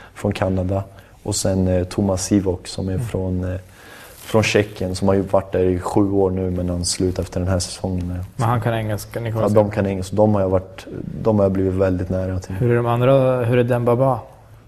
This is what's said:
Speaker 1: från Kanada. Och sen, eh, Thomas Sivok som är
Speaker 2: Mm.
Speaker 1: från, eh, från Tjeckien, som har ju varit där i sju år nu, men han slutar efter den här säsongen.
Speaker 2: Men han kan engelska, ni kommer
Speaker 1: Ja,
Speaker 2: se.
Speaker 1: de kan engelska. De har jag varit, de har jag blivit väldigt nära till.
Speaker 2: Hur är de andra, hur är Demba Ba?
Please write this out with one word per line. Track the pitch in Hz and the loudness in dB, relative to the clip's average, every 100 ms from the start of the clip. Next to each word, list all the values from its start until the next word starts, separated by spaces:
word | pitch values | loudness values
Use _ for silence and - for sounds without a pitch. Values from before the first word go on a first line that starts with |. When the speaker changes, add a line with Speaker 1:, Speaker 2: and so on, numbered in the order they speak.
| - | -20
Speaker 1:
från | - 104 | -6 -4
Kanada. | 98 95 95 92 98 98 - - - | -2 0 0 -2 -2 -4 -12 -20 -12
Och | - 101 | -6 -4
sen, | 104 92 92 | 0 0 2
eh, | 90 | 2
Thomas | 90 - 101 92 | 0 -2 0 0
Sivok | - 104 95 87 - | 0 0 2 -2 -6
som | - 95 | -8 -6
är | |
Speaker 2:
Mm. | 92 117 | -4 -4
Speaker 1:
från, | 98 92 90 | -4 -4 -4
eh, | 90 95 95 - - - - - | -4 -6 -10 -20 -20 -20 -20 -20
från | - 113 | -2 2
Tjeckien, | 107 107 101 - 92 | 4 2 0 -2 -6
som | 92 98 | -2 2
har | |
ju | 98 | 2
varit | 92 98 - | 2 0 0
där | 92 | 0
i | 92 90 | 2 0
sju | - 107 101 | 0 2 2
år | 98 95 | 2 2
nu, | 92 92 | 0 -2
men | 90 90 | -2 -2
han | 87 | -2
slutar | 87 - 92 87 | -4 -2 -2 -2
efter | 90 - | -4 -4
den | 90 | 0
här | 92 | 0
säsongen. | - - 98 92 90 90 92 - | -2 -6 -4 -4 -4 -6 -8 -4
Speaker 2:
Men | 117 | 0
han | 120 | 0
kan | 110 | 0
engelska, | 113 107 101 - 113 | -2 -2 -6 -6 -8
ni | 117 | -4
kommer | 110 | -2
Speaker 1:
Ja, | 104 | 2
Speaker 2:
se. | |
Speaker 1:
de | 107 104 | 4 4
kan | 104 98 | 2 0
engelska. | 95 92 98 | -2 -2 2
De | 107 | 4
har | 104 | 4
jag | 95 | 2
varit, | 92 - - - - - - | 0 -2 -10 -14 -12 -10 -4
de | 104 107 | 0 4
har | |
jag | 98 | 4
blivit | 95 95 | 2 0
väldigt | 92 95 90 90 | 2 2 0 -2
nära | 92 92 92 | -2 -2 -6
till. | - | -6
Speaker 2:
Hur | 95 120 | -2 2
är | 120 | 2
de | 120 | 2
andra, | 120 123 135 127 127 | 2 4 4 4 2
hur | 117 123 | 2 2
är | |
Demba | 120 120 120 120 | 2 2 2 2
Ba? | 135 120 - - - - | 2 0 -4 -20 -20 -20